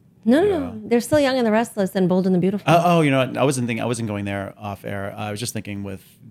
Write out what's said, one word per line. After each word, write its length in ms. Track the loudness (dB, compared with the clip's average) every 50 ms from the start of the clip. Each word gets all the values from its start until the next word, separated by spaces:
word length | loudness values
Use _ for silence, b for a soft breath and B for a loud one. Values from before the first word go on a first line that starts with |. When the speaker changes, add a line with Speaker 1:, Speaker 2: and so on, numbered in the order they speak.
| _ _ _ _ 0
Speaker 1:
No, 160 | 2 4 4
no, 60 | 4 2
Speaker 2:
yeah. 80 | 0 -2
Speaker 1:
no. 220 | -4 -6 -10 -12 -4
They're 160 | 0 0 0
still 180 | 2 2 2 2
Young 180 | 2 2 2 2
and 80 | 2 2
the 40 |
Restless 440 | 2 2 0 -2 -2 -4 -4 -2 0
and 120 | 0 2 2
Bold 160 | 2 2 2
and 80 | 2 2
the 40 | 2
Beautiful. 320 | 2 0 0 0 0 2
Speaker 2:
Uh, 100 | 4 4 4
oh, 160 | 4 4 4
you 100 | 4 4
know 140 | 4 2 0
what? 120 | 0 0 0
I 60 | 0
wasn't 240 | 2 2 0 -2 -2
thinking, 140 | -2 -2 -2
I 20 | -2
wasn't 200 | -2 -2 -4 -4
going 180 | -4 -4 -4
there 280 | -4 -4 -4 -6 -8 -10 -10
off 260 | -10 -10 -10 -8 -8
air. 280 | -8 -8 -6 -8 -8 -8 -8
I 120 | -8 -8
was 80 | -6 -6
just 140 | -8 -6 -8
thinking 300 | -8 -8 -8 -8 -8 -8
with 200 | -8 -10 -12 -14 -20 -20 _ -20 -18